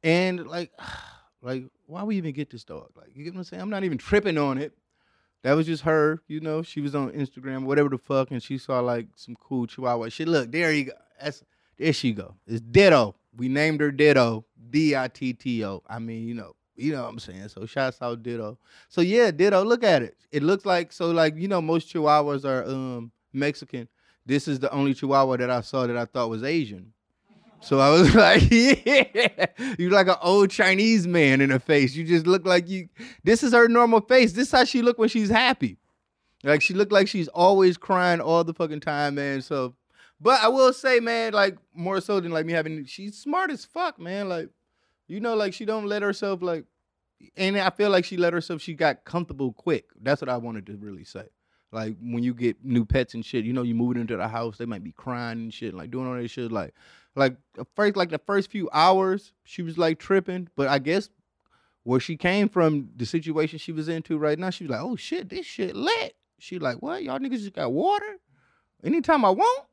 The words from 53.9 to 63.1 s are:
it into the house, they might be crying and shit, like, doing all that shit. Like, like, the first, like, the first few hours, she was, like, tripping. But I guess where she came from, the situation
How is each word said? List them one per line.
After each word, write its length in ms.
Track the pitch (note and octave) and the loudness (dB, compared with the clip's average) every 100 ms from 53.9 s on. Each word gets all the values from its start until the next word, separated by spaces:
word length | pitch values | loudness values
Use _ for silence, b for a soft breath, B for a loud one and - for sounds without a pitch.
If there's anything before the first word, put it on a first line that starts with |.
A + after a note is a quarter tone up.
| A#2+ | -2
it 40 | |
into 160 | A2+ A2 | -4 -6
the 120 | A2 | -6
house, 300 | A#2 A#2 G#2+ | -6 -8 -10
they 80 | A#2+ | -12
might 160 | G#2 | -10
be 100 | G2 | -14
crying 460 | - - B2 A#2+ A#2 | -16 -12 -10 -8 -10
and 160 | A2+ | -12
shit, 200 | - A#2 | -12 -12
like, 160 | F2+ E2 | -12 -12
doing 160 | B2+ B2+ | -10 -8
all 80 | |
that 140 | B2 A#2 | -8 -10
shit. 220 | - A#2 | -10 -8
Like, 240 | A2 E2+ _ b b b | -6 -8 _ b b b
like, 220 | - C3+ B2+ _ | 0 0 0 _
the 120 | - B2 - | -18 -14 -2
first, 200 | G#3 G3+ | 0 0
like, 140 | F3 | -2
the 80 | D#3 | -4
first 320 | - G3+ F#3+ | -4 -4 -2
few 180 | G#3 E3+ | -6 -4
hours, 600 | D3+ E3 F#3+ F#3+ G3 - _ | 4 4 4 2 -2 -6 _
she 180 | _ - | _ -10
was, 160 | E3+ D#3+ | -10 0
like, 200 | E3 D#3+ | 0 0
tripping. 500 | - G3 F3+ F3+ F3 - | 0 0 0 -8 -10 -4
But 120 | C#3 | 0
I 100 | C#3 | 0
guess 320 | C3+ F#3 G#3+ _ _ _ _ _ _ _ | 0 -2 -4 _ _ _ _ _ _ _
where 160 | - B2+ | -2 -2
she 160 | - D#3+ | -2 -4
came 320 | F3+ G3 G#3 | -2 0 0
from, 420 | F3+ E3 D3+ C3+ - | 2 2 0 -6 -10
the 100 | |
situation 520 | A#2 | -6